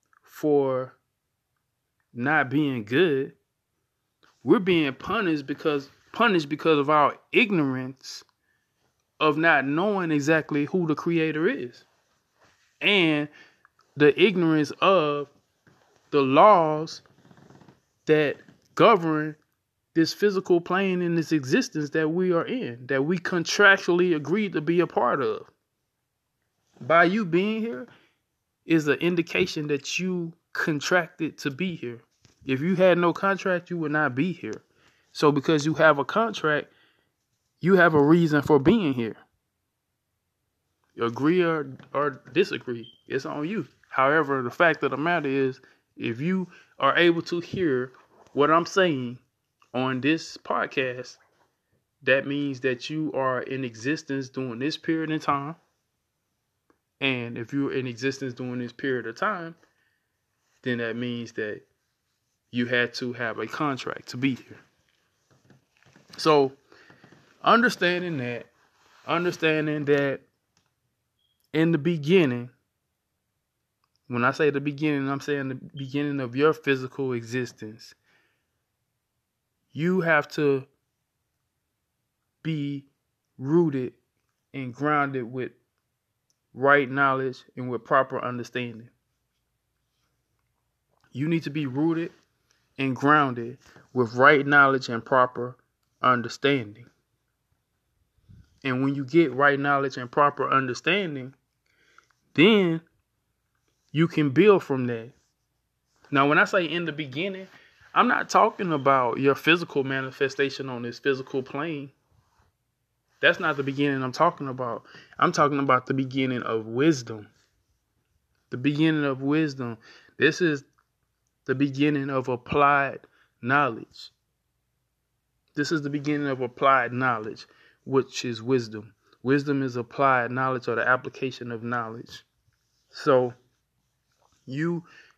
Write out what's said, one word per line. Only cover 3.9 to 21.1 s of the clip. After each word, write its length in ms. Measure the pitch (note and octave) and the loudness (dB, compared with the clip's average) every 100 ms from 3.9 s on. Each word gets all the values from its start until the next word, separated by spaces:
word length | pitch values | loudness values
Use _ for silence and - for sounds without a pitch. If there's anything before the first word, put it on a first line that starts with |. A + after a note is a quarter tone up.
| _ _ _ _ _ | _ _ _ _ _
We're 160 | A#2 G#3+ | 2 2
being 360 | F#3 F3 C#3+ | 4 2 2
punished 520 | - - G#3 F#3+ D3+ C#3 | -4 -6 -2 0 -2 -4
because, 440 | C#3 D#3+ D3 C3+ _ _ | -4 -2 -2 -6 _ _
punished 360 | - A3+ F3+ C#3+ | 0 2 2 0
because 300 | D3+ E3 D3+ | -2 2 2
of 100 | C#3 | 4
our 300 | D3+ C3+ - _ | 4 4 0 _
ignorance 920 | - A#3 F#3 C#3 B2+ B2+ C3+ - - - _ _ _ _ _ _ _ _ - | 2 4 2 0 -2 -6 -12 -18 -20 -20 _ _ _ _ _ _ _ _ -2
of 160 | D3+ D3 | 0 2
not 300 | E3 D3 C3+ | 4 4 2
knowing 440 | D3+ G#3 G3 E3 | -2 -2 -2 -2
exactly 540 | D3+ C#3 D#3+ C#3+ D3 | 0 2 0 0 -4
who 220 | C#3+ F#3+ E3 | -2 -2 -2
the 80 | |
Creator 520 | D3 E3+ E3+ D#3+ D3+ F3+ | -2 -2 0 -2 -2 -2
is, 380 | C4+ B2 - _ _ _ _ _ _ _ _ _ - | -2 -8 -14 _ _ _ _ _ _ _ _ _ -4
and 480 | F#3 G3+ E3 D3+ D3+ - - _ _ _ _ - | 0 2 2 0 -4 -10 -20 _ _ _ _ 4
the 220 | D3 C#3+ | 4 6
ignorance 540 | G3 F3+ E3 D#3 C#3+ - | 4 4 2 2 0 0
of 480 | F3 F#3+ D3+ D3 C#3+ _ _ _ _ _ _ _ _ | 2 4 2 -2 -8 _ _ _ _ _ _ _ _
the 120 | D3 | 2
laws 800 | C3+ C#3+ G#3 F#3+ D#3 D3+ E3 - _ _ _ _ - - - _ _ _ - | 4 8 8 8 4 -2 -6 -12 _ _ _ _ -20 -20 -20 _ _ _ 2
that 300 | D3+ D3 - - _ _ | 2 2 -4 -12 _ _
govern 600 | - F#3 G3+ E3 D3+ D#3 D3+ _ _ _ _ _ | 4 6 6 2 -2 -4 -10 _ _ _ _ _
this 200 | E3 D#3+ | 0 0
physical 440 | - G#3 F#3+ F#3+ F3 | 2 0 0 2 2
plane 440 | E3+ F#3 G3 F3+ | 2 -2 0 0
in 140 | F3 | 0